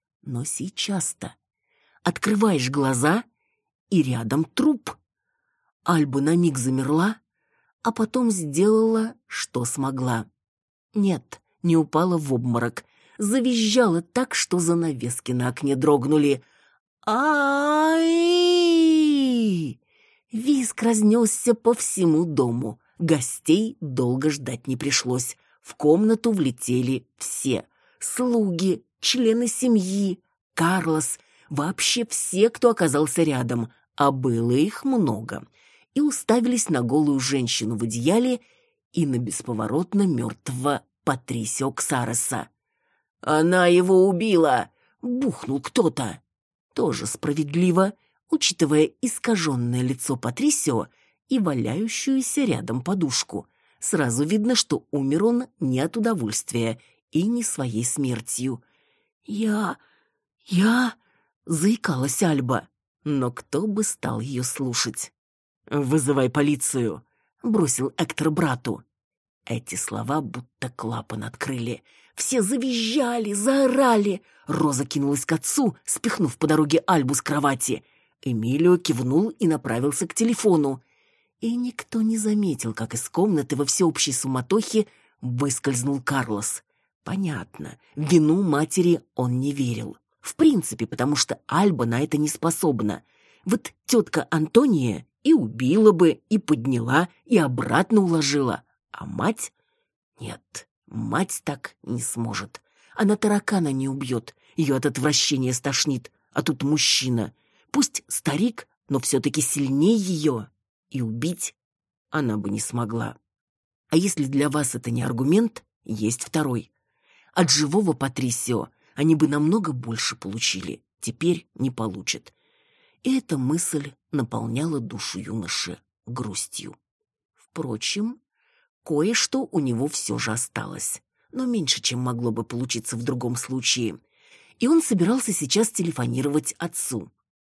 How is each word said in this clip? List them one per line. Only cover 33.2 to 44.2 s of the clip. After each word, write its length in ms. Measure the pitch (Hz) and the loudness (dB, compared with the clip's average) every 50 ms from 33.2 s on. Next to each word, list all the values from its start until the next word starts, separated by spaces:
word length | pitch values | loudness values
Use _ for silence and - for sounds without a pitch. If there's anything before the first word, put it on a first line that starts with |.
рядом. 480 | 165 151 139 127 127 120 123 120 113 117 _ _ _ _ _ | 2 2 2 0 -2 -2 -2 -2 -4 -6 _ _ _ _ _
А 160 | - 143 143 | 2 2 2
было 400 | 135 131 127 131 117 117 117 117 | 2 2 0 0 0 2 2 2
их 320 | 123 139 156 208 - - - | 4 4 2 2 -2 -4 -2
много. 640 | 269 262 233 180 131 110 101 113 - - - - - _ _ _ _ _ _ _ _ - | 0 0 2 2 0 -2 -4 -8 -10 -12 -12 -12 -16 _ _ _ _ _ _ _ _ -2
И 60 | 277 | 0
уставились 680 | 302 294 - - - - 220 247 226 247 247 226 - - | 0 0 0 -2 0 2 2 2 2 2 0 0 0 0
на 120 | 165 131 | 0 0
голую 380 | 123 117 131 151 156 147 143 135 | 0 2 2 2 4 2 2 0
женщину 560 | 127 131 139 135 123 117 - - 117 107 117 | 0 0 0 0 0 0 -2 -2 -2 -4 -2
в 60 | 104 | -2
одеяле 580 | 117 113 110 117 117 151 190 233 247 254 247 240 _ _ _ _ _ _ _ _ _ _ | -4 -4 -4 0 2 2 4 4 2 2 0 -4 _ _ _ _ _ _ _ _ _ _
и 120 | - 170 165 | -2 -2 0
на 140 | 139 127 123 | 0 0 -2
бесповоротно 880 | 123 113 - - - 127 120 107 110 104 113 156 180 - - 202 202 | -2 -4 -6 -8 -6 -6 -4 -4 -2 -2 -2 -2 -2 0 0 2 2
мёртвого 760 | 185 147 117 117 113 - - - - 127 127 127 143 143 - - _ _ _ _ | 2 2 0 -2 -4 -8 -10 -10 -8 -6 -2 -2 -2 -2 -2 -4 _ _ _ _
Патрисио 680 | - 135 127 - - 120 120 110 107 - - 135 135 | -2 -2 -2 -4 -6 -6 -6 -6 -6 -4 -4 -4 -4
Ксареса. 760 | - - - - 143 127 120 110 120 123 - - 127 107 - - _ _ _ _ _ _ _ _ _ _ _ _ _ _ | -4 -4 -4 -2 -2 -2 -2 -2 -2 -4 -4 -4 -4 -6 -8 -10 _ _ _ _ _ _ _ _ _ _ _ _ _ _
«Она 460 | - - 151 156 160 170 180 185 175 | -2 0 2 4 4 4 4 6 6
его 420 | 175 175 180 180 185 190 185 185 202 | 6 6 6 6 6 6 6 6 6
убила!» 600 | 185 170 | 4 2